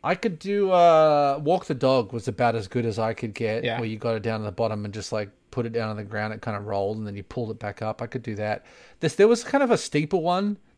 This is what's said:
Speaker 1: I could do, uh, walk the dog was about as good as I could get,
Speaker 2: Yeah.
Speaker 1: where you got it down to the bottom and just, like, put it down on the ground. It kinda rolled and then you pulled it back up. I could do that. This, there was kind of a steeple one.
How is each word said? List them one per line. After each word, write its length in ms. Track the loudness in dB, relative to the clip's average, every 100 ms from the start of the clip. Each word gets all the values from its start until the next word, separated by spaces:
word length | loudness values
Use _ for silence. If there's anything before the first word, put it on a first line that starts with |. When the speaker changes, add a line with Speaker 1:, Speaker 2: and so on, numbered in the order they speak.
Speaker 1:
I 120 | -2 -2
could 240 | -4 -6
do, 320 | -4 0 4
uh, 680 | 6 8 8 6 6 2 0
walk 220 | 0 0 0
the 80 |
dog 400 | 0 4 2 0
was 140 | -6 -6
about 280 | 0 0 0
as 120 | -2
good 180 | -2 -2
as 140 | -2
I 140 | -2
could 200 | -2 -8
get, 300 | -4 -2 0
Speaker 2:
Yeah. 160 | -2 -4
Speaker 1:
where 100 | -4
you 80 | -4
got 180 | -4 -2
it 80 |
down 160 | -2 -4
to 60 | -6
the 60 |
bottom 340 | -2 -2 -2 -6
and 80 |
just, 180 | -8 -6
like, 180 | -6 -6 _ _
put 140 | -4 -2
it 80 |
down 160 | -2 -4
on 80 | -6
the 60 |
ground. 300 | -6 -4 -4
It 80 | -6
kinda 180 | -6 -6
rolled 380 | -4 -2 -2 -4
and 100 | -6
then 80 | -10
you 80 |
pulled 260 | -10 -8 -6
it 80 | -6
back 220 | -10 -6
up. 200 | -8 -6
I 60 | -8
could 140 | -8
do 120 | -8 -4
that. 280 | -4 -4 -8 -20 -20 -4
This, 160 | -4 6
there 120 | 6
was 160 | 6
kind 200 | 2 2
of 80 | 4
a 60 | 2
steeple 440 | 2 -2 0 0
one. 360 | 0 0 0 -4 _